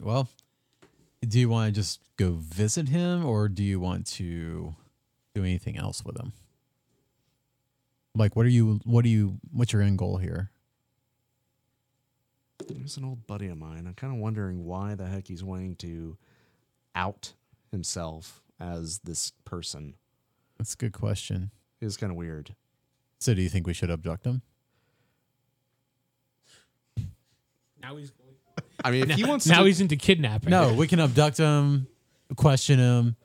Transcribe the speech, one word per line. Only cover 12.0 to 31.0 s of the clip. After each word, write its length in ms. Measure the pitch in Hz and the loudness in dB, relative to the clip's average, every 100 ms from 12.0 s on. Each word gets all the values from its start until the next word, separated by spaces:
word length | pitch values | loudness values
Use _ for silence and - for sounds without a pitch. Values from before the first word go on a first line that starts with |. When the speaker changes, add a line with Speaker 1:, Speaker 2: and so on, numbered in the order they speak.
| _ _ _ _ _ - - 131 | _ _ _ _ _ -18 -14 -14
Speaker 2:
He's 220 | 139 143 | -12 -10
an 60 | 131 | -10
old 200 | 123 - | -12 -12
buddy 200 | 101 98 | -10 -8
of 100 | 82 | -10
mine. 280 | 78 80 87 | -12 -14 -14
I'm 60 | 90 | -12
kinda 200 | 135 123 | -10 -6
wondering 500 | 107 110 95 90 85 | -4 -4 -4 -6 -8
why 300 | 92 101 101 | -8 -6 -8
the 120 | 92 | -8
heck 200 | 98 95 | -8 -10
he's 160 | 85 | -12
wanting 320 | 95 92 92 87 | -10 -8 -10 -10
to 400 | 87 82 82 - _ _ _ _ _ _ _ 90 | -12 -12 -12 -14 _ _ _ _ _ _ _ -6
out 380 | 92 - - - _ _ _ | -6 -6 -16 -20 _ _ _
himself 680 | 101 82 92 82 80 80 - _ - | -10 -8 -8 -8 -10 -16 -20 _ -14
as 400 | 90 85 80 92 | -10 -8 -8 -10
this 320 | - 80 - - - | -10 -8 -8 -10 -12
person. 500 | 87 80 76 73 - _ _ _ _ _ - | -12 -10 -12 -16 -18 _ _ _ _ _ -12
Speaker 1:
That's 160 | 110 | -10
a 40 | - | -6
good 160 | 117 | -8
question. 580 | - 104 101 - 98 95 - _ _ | -4 -4 -4 -4 -6 -6 -12 _ _
Speaker 2:
It 60 | 110 | -10
is 120 | 90 | -6
kinda 160 | 104 85 | -8 -8
weird. 400 | 85 78 73 - _ _ _ _ _ _ | -10 -12 -14 -20 _ _ _ _ _ _
Speaker 1:
So 140 | - 98 | -2 0
do 60 | |
you 80 | 90 | 0
think 180 | 98 87 | -2 -2
we 60 | |
should 180 | 85 87 | -4 -4
abduct 340 | 82 82 82 120 | -4 -6 -6 -4
him? 160 | 127 - _ _ _ _ _ _ _ _ _ _ _ _ _ _ _ _ _ _ _ _ _ _ _ _ - - - _ _ _ _ _ _ | -6 -8 _ _ _ _ _ _ _ _ _ _ _ _ _ _ _ _ _ _ _ _ _ _ _ _ -8 -8 -12 _ _ _ _ _ _
Speaker 3:
Now 140 | 135 147 | -18 -16
he's 160 | 143 - 131 135 _ - - - | -18 -20 _ _ _ -14 -14 -4
Speaker 2:
I 80 | 131 | 0
mean, 120 | 127 | 2
if 40 | 131 | 4
Speaker 3:
now, 60 | 156 | 4
Speaker 2:
he 80 | |
wants 220 | 247 285 156 | 4 2 6
Speaker 3:
now 120 | 175 | 8
Speaker 2:
to 60 | 196 | 8
Speaker 3:
he's 160 | 175 | 6
into 140 | 190 147 | 2 2
kidnapping. 540 | - 185 131 107 160 | 4 4 2 0 4
Speaker 1:
No, 240 | 180 139 | 4 6
we 140 | 117 160 | 4 4
can 120 | |
abduct 380 | 175 | 4